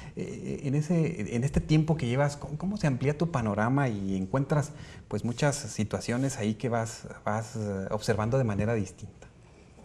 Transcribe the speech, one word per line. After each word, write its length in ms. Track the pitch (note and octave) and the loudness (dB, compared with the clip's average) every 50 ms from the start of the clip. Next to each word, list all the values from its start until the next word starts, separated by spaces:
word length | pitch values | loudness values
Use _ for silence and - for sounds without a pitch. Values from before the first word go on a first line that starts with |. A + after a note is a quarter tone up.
| - - - | -14 -12 -10
Eh, 460 | - - - B2+ - - B2+ C3+ - - | -8 -8 -8 -8 -8 -6 -6 -6 -4 -2
en 100 | C#3+ B2+ | 0 0
ese, 640 | D3 D3+ D3+ F3 E3+ D#3+ A2+ E2 - G#2 - - | 0 2 2 2 2 2 2 0 -2 -4 -2 0
en 80 | A#2+ A#2+ | 0 0
este 160 | C#3+ - - | 2 2 0
tiempo 340 | - - D3+ D#3 D#3 D#3 E3 - | 2 6 6 6 6 4 2 2
que 100 | C3 A#2+ | 2 2
llevas, 300 | A#2+ C3 C#3+ C#3+ C#3+ - | 2 4 2 2 0 -2
¿cómo, 200 | - - D3+ D3+ | -8 -8 -8 -6
cómo 200 | - F#3 G#3 G#3 | -4 -4 -2 0
se 100 | - D#3 | 0 0
amplía 280 | C3 A#2+ C3+ C#3 D3 - | 2 2 2 0 0 2
tu 120 | F3+ E3 | 0 0
panorama 580 | - C3 A#2 A2 G2+ G2+ G#2+ A#2 C3 C#3 C#3+ C3 | 2 2 2 2 2 2 2 4 4 4 2 2
y 260 | A2 G2+ G2 G2 G2 F#2+ | 0 -2 -2 0 0 0
encuentras, 540 | F#2+ F#2 - C3+ C#3+ - D#3+ D3+ C3+ - - - - - - - - - | 0 0 0 0 0 2 2 2 0 0 -4 -12 -14 -16 -16 -16 -10 -6
pues, 160 | - G#2+ - | -4 -2 -2
muchas 320 | A#2 A#2+ A#2 - D3 C3+ | -2 0 2 2 2 2
situaciones 840 | - - A2 - - A2 G#2 - F#2+ - - A2+ A#2+ C3+ C#3 C3 - | 0 -4 -6 -2 -2 -2 0 -2 -2 -2 -2 0 0 0 0 -2 0
ahí 180 | G#2 G#2+ G#2+ | 0 0 0
que 140 | G#2+ - B2+ | 0 0 0
vas, 380 | A2+ A#2 A2 A2+ - - - - - - - | 0 0 0 -2 -6 -10 -12 -14 -14 -6 -4
vas, 320 | - G#2 G#2+ A2+ - - | -2 -2 -2 -2 -4 -6
eh, 320 | A2+ G#2+ G#2 G2+ F#2+ F#2+ - | -4 -4 -2 -2 -4 -2 -2
observando 460 | - G#2+ - - A2+ G#2 G#2+ A2+ B2 C3+ | -4 -2 0 0 0 2 2 2 2 2
de 40 | C3 | 2
manera 280 | A2+ G#2 G2 G#2 G#2+ A#2+ | 2 2 2 2 2 2
distinta? 540 | A2+ G2 - - - - F#2 - - - - - - - - - - - - - - - | 0 0 -4 -6 -10 -16 -16 -16 -18 -20 -20 -20 -20 -20 -20 -20 -20 -20 -20 -20 -20 -20